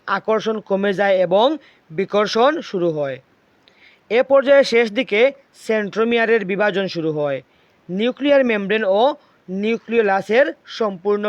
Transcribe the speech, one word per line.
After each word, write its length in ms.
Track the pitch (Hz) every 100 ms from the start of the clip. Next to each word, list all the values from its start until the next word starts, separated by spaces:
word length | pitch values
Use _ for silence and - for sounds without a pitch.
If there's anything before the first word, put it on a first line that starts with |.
| -
আকর্ষণ 500 | 196 - 220 190 220
কমে 320 | - 196 202
যায় 220 | 185 202 185
এবং 300 | 180 190 254 311 - _ -
বিকর্ষণ 600 | 156 190 202 208 220 262 311
শুরু 280 | - 190 170
হয়। 260 | 156 143 131 _ _ _ _ _ _ _ _ -
এ 80 | 220
পর্যায়ে 400 | 262 277 262 277
শেষ 220 | 269 233 226
দিকে 300 | 208 254 202 254 277 _
সেন্ট্রোমিয়ারের 880 | _ - 220 202 185 233 233 226 226 190
বিভাজন 400 | 190 208 185 190
শুরু 240 | 170 160
হয়। 260 | 151 147 135 - _ _ _ -
নিউক্লিয়ার 540 | 185 233 240 285 277 254
মেমব্রেন 380 | 214 196 220 208 196
ও 20 | 262 294 _ _ -
নিউক্লিওলাসের 960 | 190 214 226 - 226 208 196 185 220 302 - -
সম্পূর্ণ 580 | - 220 190 196 208